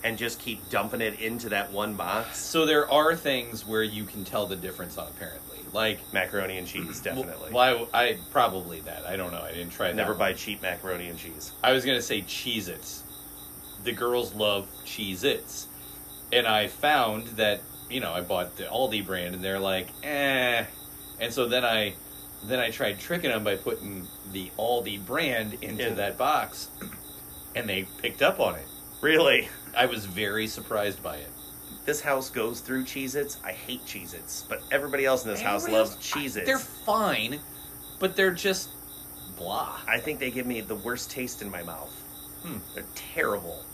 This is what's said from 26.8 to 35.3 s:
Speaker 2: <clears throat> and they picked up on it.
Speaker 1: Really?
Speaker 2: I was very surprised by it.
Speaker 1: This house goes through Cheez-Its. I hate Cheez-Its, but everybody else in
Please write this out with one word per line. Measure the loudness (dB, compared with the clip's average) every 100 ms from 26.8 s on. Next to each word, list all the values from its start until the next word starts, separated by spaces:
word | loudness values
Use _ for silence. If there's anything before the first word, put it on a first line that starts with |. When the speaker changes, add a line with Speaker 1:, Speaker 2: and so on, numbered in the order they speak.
Speaker 2:
<clears throat> | -12 -12 -14 -14 -14 -14 -6 -4
and | 0
they | -2 -4 -4
picked | -4 4
up | 4 6
on | 2 2
it. | -8 -14 -14 0
Speaker 1:
Really? | 6 8 10 8 6 -8 -4 4
Speaker 2:
I | 4
was | 4 -4
very | -2 0 0 -2
surprised | -4 -2 0 0 -2
by | -6 -8
it. | -10 -12 -14 -14 -14 -6 -2
Speaker 1:
This | 0
house | 2 2 0
goes | 0 0 -2
through | -2 -2 -2
Cheez-Its. | -4 -2 -2 -2 -4
I | -8
hate | -8 -6 -8
Cheez-Its, | -6 -10 -10 -12 -8 -10 -6
but | -8 2
everybody | 2 4 2 6
else | 4
in | 2